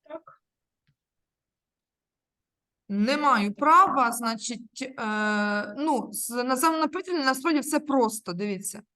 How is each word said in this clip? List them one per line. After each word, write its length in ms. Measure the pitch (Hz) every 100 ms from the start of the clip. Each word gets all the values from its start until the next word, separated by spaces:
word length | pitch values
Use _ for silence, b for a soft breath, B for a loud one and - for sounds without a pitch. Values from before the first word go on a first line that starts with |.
Так. 320 | _ 320 - - _ _ _ _ _ _ _ _ _ _ _ _ _ _ _ _ _ _ _ _ _ _ _ _ _
Не 260 | 202 214 294
маю 360 | 285 240 208
права, 580 | 202 294 330 381 269 240
значить, 680 | 233 233 226 - 233 - -
е, 140 | 269 - 220 214 214 208 208 208 208 208
ну, 320 | 311 262 -
з-, 320 | - - 240
наземно-повітряне 840 | 247 254 320 320 311 359 370 349 269
насправді 340 | 262 330 302
все 200 | - 302
просто, 540 | 302 277 220 214 -
дивіться. 480 | 175 208 190 - - -